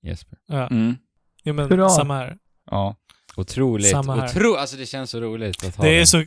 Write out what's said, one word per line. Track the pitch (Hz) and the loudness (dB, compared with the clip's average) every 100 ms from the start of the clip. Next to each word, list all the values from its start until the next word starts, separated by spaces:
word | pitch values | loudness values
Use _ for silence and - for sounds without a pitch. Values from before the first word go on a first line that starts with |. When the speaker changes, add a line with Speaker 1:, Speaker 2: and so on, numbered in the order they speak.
Speaker 1:
Jesper. | - - - - - | -12 -12 -14 -20 -8
Speaker 2:
Ja. | 143 123 | -6 -2
Speaker 3:
Mm. | 117 113 127 _ _ _ _ | 0 0 -2 _ _ _ _
Speaker 2:
Jo, | 151 | -6
men | 147 143 | -2 0
Speaker 4:
Hurra. | 185 190 | 4 4
Speaker 2:
samma | 165 143 139 | 4 2 -4
här. | 127 - _ _ - | -8 -12 _ _ -8
Speaker 3:
Ja. | 98 98 107 _ _ _ - | -4 -4 -6 _ _ _ -10
Speaker 1:
Otroligt. | 92 127 131 107 101 | -8 -2 0 2 2
Speaker 2:
Samma | 143 135 131 | 2 0 -2
här. | 127 | -2
Speaker 1:
Otro-, | 156 226 165 | 0 2 2
alltså, | 139 135 | -2 -8
det | 127 | -10
känns | 135 131 | -10 -8
så | 117 | -8
roligt | 117 113 107 90 | -6 -6 -6 -6
att | 95 - | -8 0
ha | |
Speaker 2:
Det | 156 | 4
är | 165 | 6
Speaker 1:
det. | 165 | 6
Speaker 2:
så, | 165 | 4